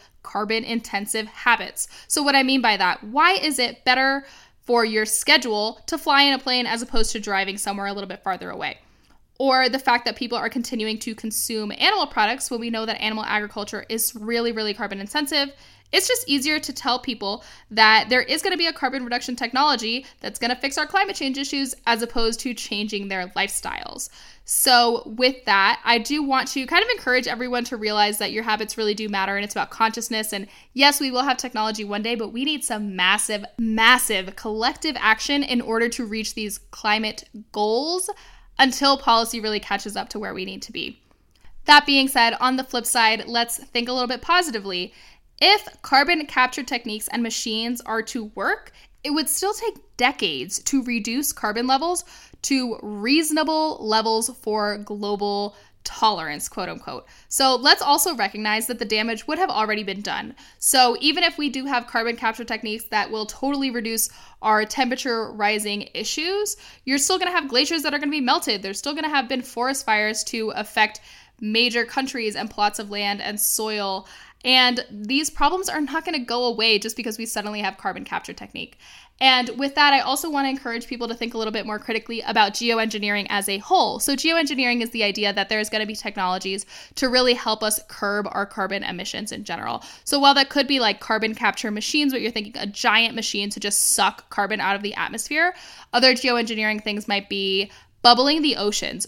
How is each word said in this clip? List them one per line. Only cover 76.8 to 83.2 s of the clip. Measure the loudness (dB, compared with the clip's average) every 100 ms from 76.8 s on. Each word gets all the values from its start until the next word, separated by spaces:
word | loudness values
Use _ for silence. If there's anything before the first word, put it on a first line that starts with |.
| 0 -6
because | -6 -6
we | -6
suddenly | -6 -6 -4
have | -6 -4
carbon | -6 -6
capture | -8 -8 -8
technique. | -14 -14 -14 -14 _ -20 -20 -20 _
And | 4 4 2 -2
with | -2
that, | 4 6
I | 6
also | 4 -2 -2
wanna | 0 0
encourage | -2 -4 -6 -6
people | -6 -6
to |
think | -4 -6
a | -4
little | -4
bit | -4 -4
more | -6
critically | -4 -4 -4 -6
about | 0 4 4
geoengineering | 2 2 2 0 -2 -2 -2